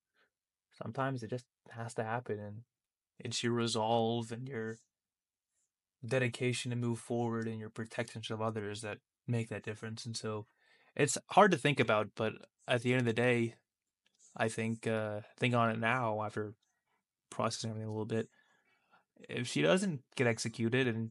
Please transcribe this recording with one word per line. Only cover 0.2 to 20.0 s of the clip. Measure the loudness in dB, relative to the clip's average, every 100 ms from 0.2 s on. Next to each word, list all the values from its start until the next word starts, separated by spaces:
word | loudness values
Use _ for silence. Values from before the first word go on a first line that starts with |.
| _ _ _ _ _
sometimes | -14 -8 -4 -4 -4
it | -6
just | -10 -10 _ -16
has | -10 -8
to | -6
happen, | -4 -4 -4 -8
and | -8 -14 -18 _ _ _ _ -14
it's | -8 -2
your | 0
resolve | 0 0 0 2 2 2 0 -4
and | -8 -8
your | -6 -6 -8 _ _ _ _ _ _ _ _ _ _ _ -12
dedication | -2 2 2 0 -2 -2 -2
to | -2
move | -2 -2
forward | -2 -2 0 -2 -4
and | -6
your | -8
protection | -8 -8 -6 -6 -6 -6
of | -2
others | -2 -2 -6 -6
that | -8 -10 _ _ -2
make | -2 -2
that | -6
difference. | -8 -8 -8 -10
And | -8 -6
so | -4 -6 -8 _ _ _ _
it's | 0 0 0 4
hard | 8 8
to | 6
think | 2 4
about, | 4 4 2
but | -2 -2 -2 -16 _ 0
at | 2
the | 4
end | 4
of | 4
the |
day, | 4 4 4 2 -2 _ _ _ _ _ _ -12 -2
I | -2
think, | 0 -2 -2 -2
uh, | -2 -2 -6 -10 -2
think | 2
on | 4 2
it | 2
now | 2 2 0 -2
after | -4 -4 -6 -8 _ _ _ _ _ _ -12
processing | -4 -2 -2 -6
everything | -6 -6
a |
little | -4
bit. | -2 -2 -4 _ _ _ _ _ _ _ _ _ -8
If | -6 -2
she | 2
doesn't | 6 4 2 -2